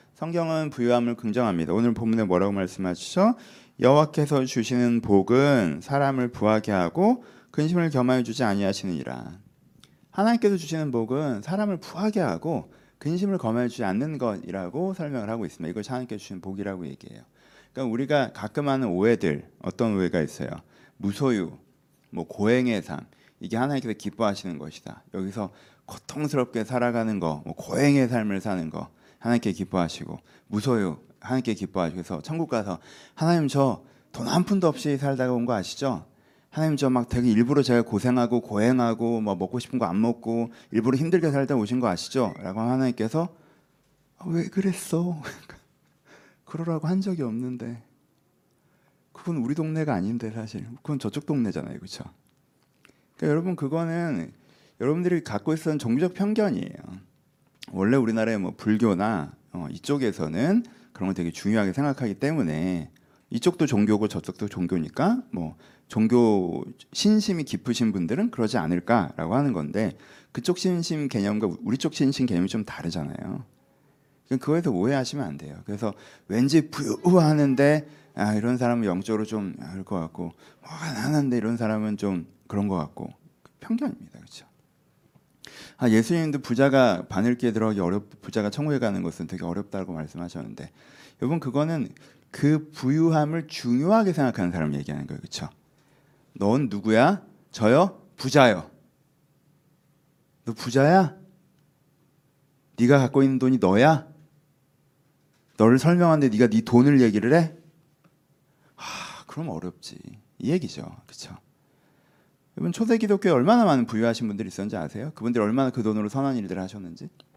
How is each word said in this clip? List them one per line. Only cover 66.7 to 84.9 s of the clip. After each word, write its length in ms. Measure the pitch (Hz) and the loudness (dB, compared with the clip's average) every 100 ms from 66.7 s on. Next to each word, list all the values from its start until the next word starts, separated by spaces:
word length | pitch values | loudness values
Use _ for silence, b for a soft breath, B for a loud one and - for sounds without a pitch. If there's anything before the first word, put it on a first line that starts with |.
| - - | -14 -14
신심이 520 | - 202 214 202 175 | 0 2 4 2 -2
깊으신 480 | 139 98 - 117 113 | -4 -6 -4 0 0
분들은 380 | 98 82 131 233 | 0 -2 -2 -2
그러지 280 | - 110 117 | -2 -2 0
않을까라고 760 | 80 87 - 117 78 - 82 | 0 -2 2 2 2 -4 -2
하는 180 | 117 143 | 0 0
건데 440 | 95 73 101 107 - b b b | 0 -2 -2 -4 -6 b b b
그쪽 260 | - - 175 | -8 -4 -2
신심 500 | 185 175 165 156 143 | 0 -2 -2 -4 -4
개념과 400 | 117 101 104 107 80 | -2 -2 0 -2 -4
우리 160 | 98 131 | -4 -2
쪽 160 | 160 | -2
신심 320 | - 135 139 127 | 0 0 2 0
개념이 220 | 87 95 | 0 0
좀 160 | 113 | -2
다르잖아요. 500 | 104 - 85 85 73 - - - 123 _ _ _ _ _ _ _ - | -6 -8 -8 -6 -8 -8 -10 -10 -12 _ _ _ _ _ _ _ -6
그러니까 180 | 131 | -4
그거에서 260 | 143 160 170 | 0 0 2
오해하시면 540 | 95 107 139 123 147 | 0 2 0 -2 -6
안 120 | 104 71 | -8 -8
돼요. 200 | 73 73 95 | -12 -16 -10
그래서 260 | 101 113 98 b b - | -6 -6 -6 b b -4
왠지 400 | 104 135 160 156 | 0 4 4 2
부유하는데 1160 | - 127 107 175 180 156 151 143 127 143 151 147 B B - | -4 -4 0 4 6 6 4 4 4 4 4 -2 B B -4
"아, 180 | 104 | 0
이런 220 | 107 117 123 | 0 0 0
사람은 300 | 123 120 107 | 0 0 0
영적으로 380 | 90 98 107 | -2 -2 -4
좀 300 | 107 110 98 - | -2 -4 -6 -10
그럴 240 | 67 95 | -12 -12
것 140 | 92 95 | -6 -6
같고, 240 | 80 - | -6 -8
뭐 100 | 87 - b b | -12 -12 b b
가난한데 760 | - 160 160 120 123 151 139 123 | -18 -12 -10 -6 -2 0 2 0
이런 200 | 107 117 | 0 -2
사람은 400 | 113 110 107 101 | -2 -2 -2 -2
좀 300 | 104 92 80 _ - | -2 -2 -6 _ -8
그런 220 | 101 101 | -4 -2
것 80 | 92 | -2
같고." 360 | 76 - - - _ _ _ _ | -4 -8 -14 -16 _ _ _ _
편견입니다. 580 | - 226 285 - - - | -6 -4 -4 -6 -14 -20
그렇죠? 280 | - - - _ _ _ _ | -20 -20 -20 _ _ _ _